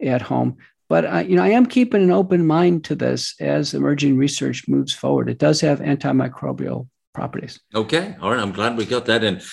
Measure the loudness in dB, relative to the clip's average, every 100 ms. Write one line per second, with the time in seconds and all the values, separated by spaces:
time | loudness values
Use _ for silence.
0 | -2 -2 -2 -2 -2 -4 -18 _ 0 0
1 | 2 -2 2 2 4 4 4 2 2 4
2 | 4 4 2 2 4 4 4 2 -2 -2
3 | -2 -2 -6 -6 -2 -2 -2 -2 0 2
4 | 2 2 0 -2 -4 -4 -2 -2 -2 -4
5 | -2 0 -2 0 2 2 0 0 -2 -2
6 | 0 0 -2 -6 -8 -6 -6 -8 -10 _
7 | _ -10 -8 -8 -12 -18 _ -6 -2 -2
8 | -4 -6 -2 -2 -2 -2 -2 -2 -2 -2
9 | 2 2 2 -2 -10